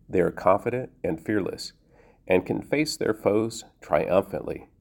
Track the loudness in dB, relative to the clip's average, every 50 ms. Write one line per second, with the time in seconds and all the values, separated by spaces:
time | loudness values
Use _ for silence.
0 | _ -2 2 2 2 2 0 0 2 4 4 4 2 -2 -4 -4 -6 -8 _ _
1 | -4 -4 -4 -4 -2 -2 0 0 0 -2 -6 -8 -12 -16 -16 _ _ _ _ _
2 | -20 _ _ _ _ 2 2 2 2 2 -4 -4 -4 -2 -2 -2 -2 -2 -2 -4
3 | -2 -2 -2 0 0 2 2 2 0 -2 -6 -10 -16 -18 _ _ -6 0 0 0
4 | 2 2 2 0 0 0 -6 -8 -8 -8 -10 -10 -12 -18 _ _